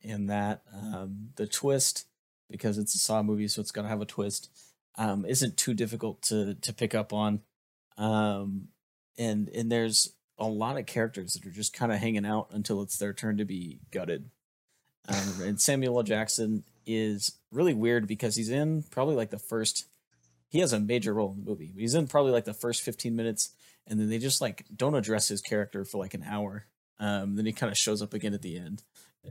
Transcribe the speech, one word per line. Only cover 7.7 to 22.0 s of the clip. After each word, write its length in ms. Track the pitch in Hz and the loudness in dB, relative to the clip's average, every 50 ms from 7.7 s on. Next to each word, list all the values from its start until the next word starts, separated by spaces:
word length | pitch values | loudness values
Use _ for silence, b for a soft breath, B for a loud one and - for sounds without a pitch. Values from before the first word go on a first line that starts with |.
| _ _ _ _ _ - | _ _ _ _ _ -2
Um, 720 | 107 110 110 107 107 104 101 98 101 101 98 98 95 - _ _ _ _ _ _ _ _ _ - | 0 2 4 4 4 4 2 0 -2 -4 -4 -6 -6 -10 _ _ _ _ _ _ _ _ _ -4
and, 320 | 117 113 107 107 104 - | -2 0 2 0 0 0
and 220 | - 117 117 113 | -2 -2 0 2
there's 420 | 120 117 113 113 110 - - - - _ _ _ _ - | 4 4 4 4 4 4 2 2 -2 _ _ _ _ -4
a 100 | 107 110 | -4 -2
lot 300 | 110 104 110 117 139 143 | -2 -2 -2 -2 -2 -4
of 80 | 110 | -6
characters 480 | - - 117 113 113 113 98 92 87 - | -4 0 0 0 0 -2 -6 -6 -6 -6
that 120 | - - | -6 -6
are 60 | 95 | -12
just 220 | 85 101 107 - - | -10 -4 -4 -4 -2
kinda 240 | - 127 117 110 101 | 0 0 0 2 2
hanging 280 | 104 113 113 104 101 | 2 2 2 0 0
out 220 | 104 107 110 - - | 0 0 0 -2 -2
until 300 | - 107 104 - 110 98 | -4 -4 -2 0 0 -2
it's 160 | - - - - | -2 -4 -4 -2
their 160 | 101 101 101 | -2 -4 -4
turn 240 | - - 110 107 101 | -2 -2 0 0 0
to 80 | 107 | 0
be 340 | 95 98 92 87 85 - - - - | -2 -2 -6 -6 -8 -12 -14 -18 -8
gutted. 380 | - 95 90 85 85 69 - 120 - _ _ _ _ _ _ _ _ _ _ _ _ _ _ - | -6 -4 -2 -2 -2 -4 -4 -10 -18 _ _ _ _ _ _ _ _ _ _ _ _ _ _ -4
Um, 340 | 101 98 98 101 92 95 90 | -2 -2 -2 -2 -4 -2 -2
and 180 | 98 104 104 | -2 0 2
Samuel 360 | - - 139 135 131 127 120 123 | 2 4 4 4 2 2 2 2
L. 60 | 117 | 4
Jackson 600 | 104 107 107 110 107 - - 113 107 110 104 - - _ _ _ | 4 2 2 2 0 0 0 2 2 0 0 -2 -6 _ _ _
is 480 | - 113 110 110 107 104 101 - - - - _ _ | -2 0 2 2 2 0 0 -2 -4 -4 -6 _ _
really 220 | - 127 170 180 143 | 0 2 4 4 4
weird 340 | 107 110 120 120 120 107 98 | 4 4 4 4 4 2 0
because 280 | 110 104 - 113 104 | -2 0 0 0 0
he's 140 | 117 113 110 | 0 0 0
in 340 | 123 139 151 156 160 156 151 | 2 2 2 2 2 0 -2
probably, 320 | - - 131 131 151 156 | -4 -2 0 2 2 2
like, 140 | 123 113 104 | 2 0 -2
the 100 | - 104 | -4 -8
first 460 | - - 113 113 110 107 - - - - _ _ _ _ _ _ _ _ _ _ _ _ | -6 -4 -2 0 0 0 0 -2 -6 -8 _ _ _ _ _ _ _ _ _ _ _ _
he 100 | - 160 | 2 4
has 140 | 185 147 120 | 4 4 4
a 60 | 107 | 2
major 340 | 104 104 120 123 101 107 104 | 2 4 2 2 2 2 0
role 180 | 110 107 95 | 2 0 0
in 140 | 95 101 101 | -2 -6 -6
the 40 | 107 | -6
movie. 220 | 104 85 78 82 92 95 | -6 -6 -6 -12 -8 -4
He's 180 | 110 117 123 | -2 2 2
in 120 | 165 | 2